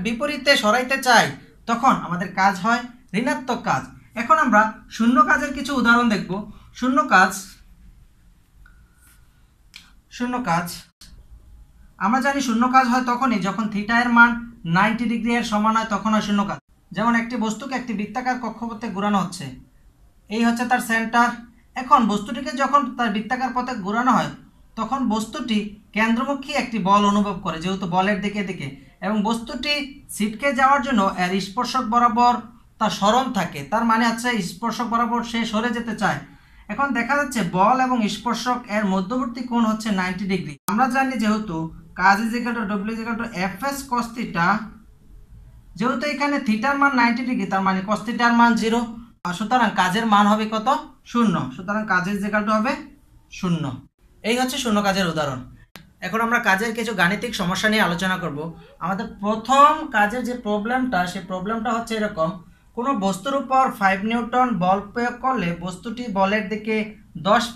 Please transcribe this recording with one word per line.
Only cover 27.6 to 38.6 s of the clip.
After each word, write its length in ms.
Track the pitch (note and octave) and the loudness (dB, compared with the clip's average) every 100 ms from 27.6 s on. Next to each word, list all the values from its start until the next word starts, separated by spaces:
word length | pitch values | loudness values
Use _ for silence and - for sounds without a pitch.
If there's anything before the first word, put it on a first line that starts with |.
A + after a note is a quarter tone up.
যেহেতু 220 | F3+ F#3+ F#3+ F3+ | -4 -4 -2 0
বলের 220 | F#3+ G3 | 2 0
দিকে 160 | G3+ G#3 F#3+ | -2 -4 -6
দিকে, 200 | E3+ C3+ - - - F#3 | -6 -10 -14 -20 -8 -4
এবং 100 | G#3+ G#3 | 0 0
বস্তুটি 440 | A#3 - C4+ D4 D4 C#4 - - | -2 -4 -8 -4 -4 -4 -12 -12
ছিটকে 340 | - G#3+ - C#4+ B3 | -4 -4 0 -2 4
যাওয়ার 220 | C4+ C#4 C4+ | 4 4 2
জন্য 140 | A#3 F#3+ F#3 | 2 2 0
এর 100 | F3+ G3 F3 | 0 0 -4
স্পর্শক 380 | B3 B3 C4 G#3 | -4 -2 -2 2
বরাবর 400 | A#3+ A#3+ A3+ A#3+ A#3+ - - _ - | 4 4 6 4 4 -4 -20 _ -4
তার 120 | G#3+ - | -2 2
সরণ 260 | G3+ A#3+ C4 G3 | 4 4 2 -2
থাকে। 220 | E3 D3 C#3 | -4 -6 -4
তার 120 | G#3+ A#3 | 0 2
মানে 140 | A3+ A#3 | 2 2
হচ্ছে 180 | A3+ B3 A3+ E3+ | 0 -2 -2 -4
স্পর্শক 360 | - A#3 - A3 | -4 -6 -4 -2
বরাবর 280 | A#3 A#3 A#3 A#3 | 0 0 -2 -2
সে 80 | A#3 A3 | -4 -2
সরে 180 | G#3+ A#3+ A#3 | -2 -2 -4
যেতে 180 | A3+ G#3 | -6 -2
চায়। 180 | F#3 C#3+ - - _ - - | -2 -2 -8 -20 _ -20 -10
এখন 160 | G#3+ C#4 A#3 | -4 -2 -2
দেখা 160 | A#3 C#4+ | 0 0
যাচ্ছে 200 | C#4+ A3+ F3 F3+ | 0 -2 -2 2
বল 200 | G3+ B3+ B3+ | 4 4 2
এবং 120 | B3 G3+ - | 0 0 -2
স্পর্শক 420 | A#3+ A3 B3 A#3+ | -4 -2 -2 -4